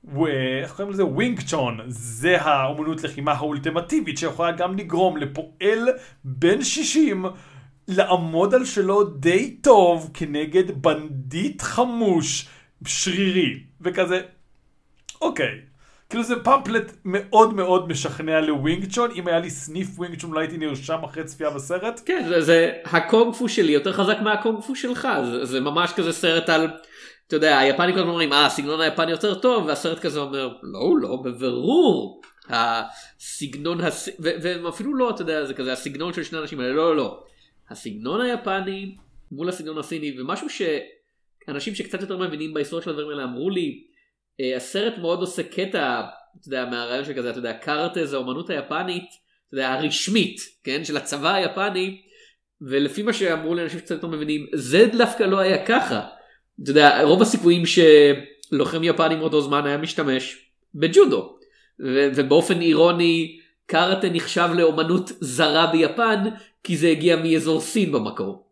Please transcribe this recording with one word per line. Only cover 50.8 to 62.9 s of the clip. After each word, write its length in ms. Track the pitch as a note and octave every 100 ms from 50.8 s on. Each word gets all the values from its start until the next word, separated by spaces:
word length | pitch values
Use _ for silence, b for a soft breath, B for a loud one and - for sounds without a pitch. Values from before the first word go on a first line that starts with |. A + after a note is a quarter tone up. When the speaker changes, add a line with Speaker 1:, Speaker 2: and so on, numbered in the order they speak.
| D3+
Speaker 2:
של 120 | D3
הצבא 360 | - C#3+ D#3
היפני, 680 | G3 F3 F#3+ G3+ F#3 F#3+ F#3+ b b b b _ _
ולפי 420 | C3+ C3+ C#3+ D3
מה 100 | G#3+
שאמרו 420 | A3 F#3+ D#3+ D#3 E3+
לי 80 |
אנשים 160 | E3 D#3+
שקצת 160 | - E3+
יותר 120 | E3+
מבינים, 400 | D#3 D3+ D3+ C#3+
זה 320 | D#3 B2 D#3+ A3+ A#3
דווקא 260 | A3+ -
לא 160 | G3 G3
היה 260 | F#3+ F3+ -
ככה. 420 | A#3 - A2 - B B B _ -
אתה 80 | C#3
יודע, 320 | D3 C#3+ B2
רוב 180 | D3 F3+
הסיכויים 420 | A3 G#3 E3+ E3+ E3
שלוחם 1160 | - D#3+ D3+ C#3+ C#3 - - - C#3+ B2 E3
יפני 320 | E3 D#3+ D#3+ D#3+
מאותו 260 | D#3 D3+
זמן 240 | C#3 C#3+ C#3+
היה 120 | C#3+
משתמש 600 | D#3+ - D3 C3 B2+ - _ _ _ D3
בג'ודו. 640 | D#3+ F#4+ F4+ A2 - - b b b _
ו-, 280 | C3+ C3 C#3+ C3
ובאופן 460 | C3+ D3+ E3 F3
אירוני, 800 | E3+ D3+ E3+